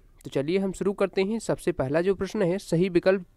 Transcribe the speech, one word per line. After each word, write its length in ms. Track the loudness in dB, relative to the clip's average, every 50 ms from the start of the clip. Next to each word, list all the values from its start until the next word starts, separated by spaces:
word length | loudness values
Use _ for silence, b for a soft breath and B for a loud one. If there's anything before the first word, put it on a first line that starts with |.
| -20 _ _ _ -16
तो 60 | -4
चलिए 280 | -4 -2 0 0 0 0
हम 140 | 0 -2
शुरू 200 | -4 -2 -2 -2
करते 300 | 0 0 -2 0 2 0
हैं। 160 | 0 0 -2 -4
सबसे 340 | -2 -4 -4 -2 -2 -2
पहला 280 | -2 0 -2 0 0 2
जो 140 | 2 0 0
प्रश्न 280 | 0 -4 -4 -2 0
है, 160 | 0 0 0 -2
सही 300 | -2 0 2 2 2 2
विकल्प 380 | 2 4 4 4 2 2 -2 -10 _